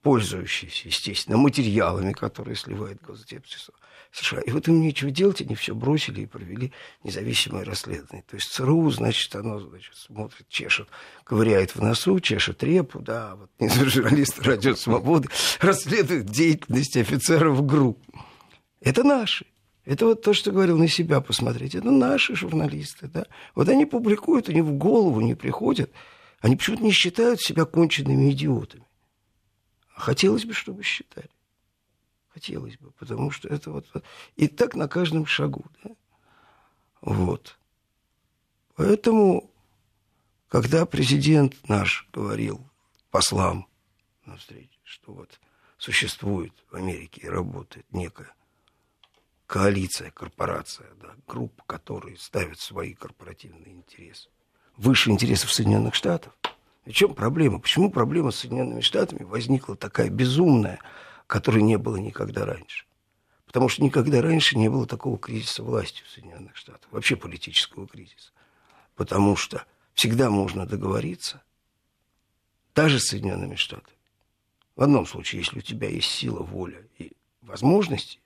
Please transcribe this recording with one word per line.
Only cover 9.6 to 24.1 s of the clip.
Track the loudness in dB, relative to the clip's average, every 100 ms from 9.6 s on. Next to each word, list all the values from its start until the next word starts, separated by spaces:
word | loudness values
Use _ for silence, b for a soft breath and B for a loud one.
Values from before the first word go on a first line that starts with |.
| -12 -20 -20 -20
смотрит, | -18 -12 -12 -14 _
чешет, | -10 -4 -4 -4 B B B
ковыряет | -2 2 4 4 2
в | 0
носу, | 0 0 2 2
чешет | 2 0 -2 -2
репу, | 2 2 0 -8
да, | -8 -8 -10
вот | -16 -20 _
<laughs> | 2 4 4
журналисты | 4 4 4 2 0
Радио | 0 2 2 0
Свободы | 0 0 4 2 2 B B B
расследуют | 2 2 0 0 2 0 -2
деятельность | 2 4 4 2 0 0 0
офицеров | 0 0 2 4 6 4 4
гру. | 4 4 0 -12 B B B B B _ _
Это | 0 4
наши. | 4 4 2 -4 -8 _ _ _ -6
Это | 2 4
вот | 4
то, | 4
что | 2 2
говорил, | 2 4 4
на | 4
себя | 2 2 0
посмотреть. | 0 -2 -2 -2 -6
Это | -4 4
наши | 4 4 2 0
журналисты, | -2 -2 -2 -2 -4 -10 -14 -10
да. | -10 -10 B B
Вот | 0 4
они | 4
публикуют, | 4 0 2